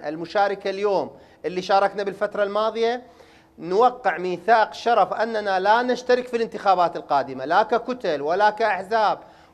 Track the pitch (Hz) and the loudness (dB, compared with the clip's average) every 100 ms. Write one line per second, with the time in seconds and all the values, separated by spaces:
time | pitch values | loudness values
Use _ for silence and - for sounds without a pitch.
0 | 147 160 165 208 202 196 196 190 208 185 | -10 -8 -4 0 0 0 -6 -2 0 0
1 | 131 - - _ 156 180 180 196 196 196 | -2 -10 -20 _ -8 -6 0 2 2 -2
2 | 196 190 208 202 202 208 220 214 226 247 | -8 -4 -4 -2 -2 0 -2 0 -2 -2
3 | 247 - - - _ - 165 190 247 247 | -8 -20 -20 -20 _ -14 -2 2 2 2
4 | 196 165 180 175 220 226 214 - 233 226 | -2 -2 -2 -2 2 4 2 -2 0 2
5 | 180 - 226 220 208 185 196 233 247 247 | 2 0 -4 -2 -2 0 4 2 2 -2
6 | - 247 247 233 220 208 202 180 170 165 | 0 0 0 -4 -4 -2 2 4 2 0
7 | - 143 131 131 135 180 214 240 - 247 | -2 0 0 -6 0 2 2 0 -2 -6
8 | 190 147 143 185 208 208 220 185 190 220 | -4 -2 -2 2 2 2 0 -2 -2 0
9 | 202 156 - - - | 2 0 -8 -20 -20